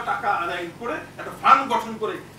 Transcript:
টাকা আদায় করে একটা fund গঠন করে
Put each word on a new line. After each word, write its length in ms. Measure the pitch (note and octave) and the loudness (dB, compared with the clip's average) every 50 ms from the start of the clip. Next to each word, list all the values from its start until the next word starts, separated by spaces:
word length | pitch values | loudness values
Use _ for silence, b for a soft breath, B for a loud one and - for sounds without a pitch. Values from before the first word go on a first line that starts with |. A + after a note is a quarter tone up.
| - - | 4 0
টাকা 180 | - E3 - G3+ - - E3+ | -2 0 0 0 0 0 0
আদায় 220 | F3 F3+ F3 F3 E3+ - - | -2 -2 -4 -6 -6 -8 -8
করে 160 | D#3+ D#3+ - - - - - - | -6 -4 -4 -6 -6 -10 -12 -12
একটা 140 | - - - - | -10 -10 -6 2
fund 200 | - - - - C4+ - | 6 8 8 8 6 2
গঠন 200 | A#3+ - - A3+ A3 G#3+ | 0 0 0 -2 -6 -4
করে 140 | A3 G3 - - - - - | -4 -4 -4 -6 -10 -14 -14